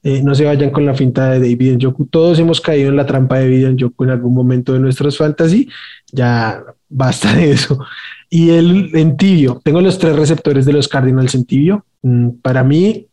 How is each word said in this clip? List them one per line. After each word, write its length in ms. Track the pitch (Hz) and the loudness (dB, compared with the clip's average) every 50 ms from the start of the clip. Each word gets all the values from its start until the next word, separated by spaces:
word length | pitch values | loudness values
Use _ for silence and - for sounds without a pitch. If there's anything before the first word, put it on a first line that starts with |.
eh, 180 | - 147 135 135 | -2 -2 -2 0
no 120 | 135 143 139 | 0 0 2
se 100 | 139 151 | 2 2
vayan 260 | 147 147 139 143 139 | 2 2 0 0 -2
con 140 | 139 - 147 | 0 0 0
la 100 | 143 131 | 0 0
finta 360 | 135 135 127 117 131 131 131 | 0 -2 -2 0 0 0 0
de 80 | 131 131 | 0 0
David 380 | 127 120 120 120 127 131 127 | 0 0 0 0 0 0 0
Njoku. 300 | 120 135 131 127 - 139 | 0 0 -2 -2 -4 -6
Todos 320 | - - 160 160 175 170 160 | -2 0 2 2 2 2 2
hemos 220 | 165 165 160 - | 2 2 0 -2
caído 280 | - - 156 143 139 139 | -2 -2 0 0 0 0
en 80 | 139 | 0
la 100 | 143 139 | 0 0
trampa 320 | 135 - 135 131 131 135 131 | 0 0 0 0 0 0 0
de 60 | 131 | 0
David 240 | 131 127 131 131 131 131 | 2 2 2 2 0 0
Njoku 280 | 123 127 120 - - 127 | 0 -2 -4 -4 -4 -2
en 60 | 127 | -2
algún 240 | 127 120 123 123 123 | -2 -2 -2 -2 0
momento 380 | 127 127 127 127 123 123 - | 0 0 0 0 -2 -2 -2
de 80 | 131 127 | -2 0
nuestros 360 | 131 131 127 - 143 147 143 | 0 -2 -2 -2 -2 -4 -2
fantasy. 520 | - 156 151 147 - 165 165 180 233 285 - - - - - - - _ _ | -2 -2 -4 0 0 0 2 2 0 0 -2 -8 -20 -20 -20 -20 -20 _ _
Ya 540 | - 131 123 120 120 117 113 110 - - - - - _ _ _ | -4 -2 -2 0 0 -2 -2 -4 -6 -10 -16 -20 -20 _ _ _
basta 460 | 147 127 131 127 - - - 208 202 | -6 -2 -2 -2 -2 -2 -2 0 2
de 180 | 180 170 147 | 2 2 2
eso. 260 | 139 - - - 143 131 135 - - - - - - - _ _ | 2 0 0 -2 -4 -6 -6 -14 -16 -18 -18 -20 -20 -20 _ _
Y 200 | - 165 165 170 | 0 2 2 4
el, 400 | 165 165 165 175 180 196 185 - - | 4 4 4 4 2 2 0 0 0
en 220 | 160 156 160 139 | 0 0 0 0
tibio, 440 | - 190 196 190 165 143 127 123 - | 2 2 2 4 2 2 0 -2 -2
tengo 180 | _ 160 143 175 | _ 0 0 2
los 180 | 185 190 180 185 | 2 0 0 0
tres 180 | - 160 151 | 0 0 2
receptores 480 | 147 156 143 165 151 - 151 143 135 131 | 2 2 0 0 0 0 0 0 2 2
de 80 | 143 | 2
los 160 | 147 147 135 - | 2 0 0 -2
Cardinals 460 | - 135 131 131 127 131 131 127 - | -2 -2 0 0 0 0 0 0 -2
en 100 | 131 123 | -4 -2
tibio. 400 | - - 135 147 175 208 208 _ _ _ _ | 0 0 0 2 2 0 -2 _ _ _ _
Mm, 280 | - 127 123 120 120 120 120 - | -2 0 0 2 0 -2 -4 -6
para 220 | _ 131 127 131 127 | _ -2 0 0 2
mí 420 | 135 147 160 185 208 226 - - _ | 2 2 2 2 0 -2 -4 -12 _